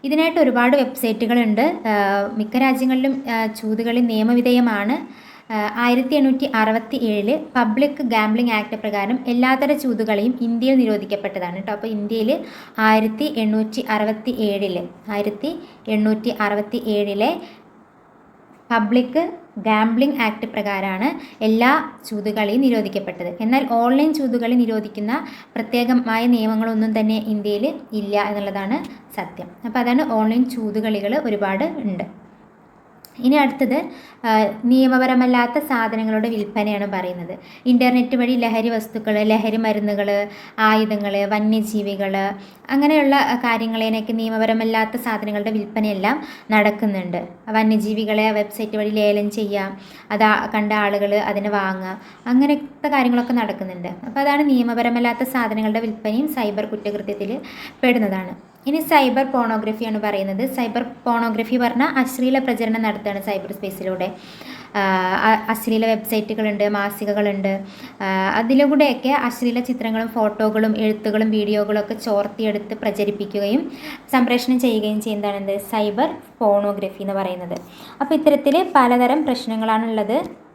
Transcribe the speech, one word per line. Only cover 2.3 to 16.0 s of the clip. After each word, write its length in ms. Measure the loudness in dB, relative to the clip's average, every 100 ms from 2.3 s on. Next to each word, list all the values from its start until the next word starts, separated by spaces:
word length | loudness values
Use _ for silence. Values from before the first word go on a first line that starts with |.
| -4
മിക്ക 180 | -2 2
രാജ്യങ്ങളിലും, 680 | 2 2 2 2 0 -2 -4
ആ, 120 | -2 -2
ചൂതുകളി 540 | -4 -4 -2 0 2
നിയമവിധേയമാണ്. 1200 | 2 2 2 4 4 4 4 2 0 -2 -4 -18 -20 -20 _
ആ, 40 | -4 -4 0
ആയിരത്തി 380 | 2 2 2
എണ്ണൂറ്റി 380 | 2 4 2 0
അറുപത്തി 420 | 2 2 0 -2 -2
ഏഴില് 380 | 0 0 0 -2 0 0
പബ്ലിക് 460 | 0 2 0 0
ഗാംബ്ലിംഗ് 500 | -2 0 2 2 2
ആക്ട് 240 | 0 -4 -6
പ്രകാരം 420 | -4 -4 -2 -2 0
എല്ലാത്തര 460 | 2 2 2 2
ചൂതുകളിയും 680 | 0 0 -2 0 2 0 0
ഇന്ത്യയിൽ 380 | -2 0 2 4
നിരോധിക്കപ്പെട്ടതാണ് 760 | 4 0 -2 -6 -4 -6 -6 -6
കേട്ടോ. 160 | -6
അപ്പോൾ 140 | -6 -4
ഇന്ത്യയിൽ 580 | -6 -4 -2 0 -2 -4 -16 -14 0
ആയിരത്തി 560 | 4 4 2 -2 -4 0
എണ്ണൂറ്റി 480 | 0 0 -2 -4 -2
അറുപത്തി 400 | -2 0 -2 -4
ഏഴില്, 800 | -2 -2 0 -2 -4 -8 -14 -8
ആയിരത്തി 400 | -4 -4 -4 -8 -8 -14 -16 -4
എണ്ണൂറ്റി 460 | 0